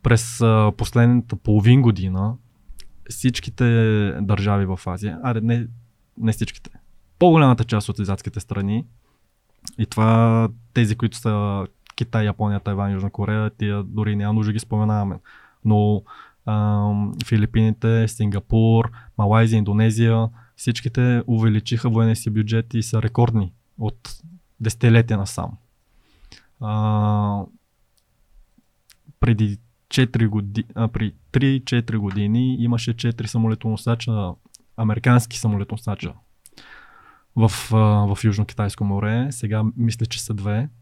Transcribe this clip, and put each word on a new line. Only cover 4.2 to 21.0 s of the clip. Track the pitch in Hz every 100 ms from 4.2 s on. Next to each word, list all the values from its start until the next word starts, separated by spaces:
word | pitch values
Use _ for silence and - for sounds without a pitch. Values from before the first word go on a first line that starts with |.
| 101 101 101 101 95
в | - -
Азия, | 90 101 82
аре, | 131 113
не, | 113 117 117 - _ _ _ -
не | 113
всичките, | 107 - - - - _ - _ _
по-голямата | 180 160 139 117
част | 120 107 -
от | 104
азиатските | 98 95 - 107
страни, | - 101 98 107 - _ _ _ _ _ _ _ - -
и | 107
това | - 110 113 117 113 110 - _
тези, | - 113 110
които | 113 -
са | 117 104 104 98 95 _ _ -
Китай, | 117 113 104
Япония, | 101 104 101
Тайван, | 107 101 101
Южна | 98 98
Корея, | - 101 107 107
тия | - 107 101
дори | 95 104 107 104
няма | 101
нужда | 107 107
да |
ги | 104
споменаваме. | - - 107 107 101 92 _ - _ _ 113
Но, | 107 104 104 - - - _ -
ам, | 107 107 104 104 104 101 - -
Филипините, | 110 104 113 110 107 117 113 110
Сингапур, | - 107 98 - 113 113 113 113 - - -
Малайзия, | 104 110 113 113
Индонезия, | 104 104 113 107 117 113 113 - _ _
всичките | - 117 120 123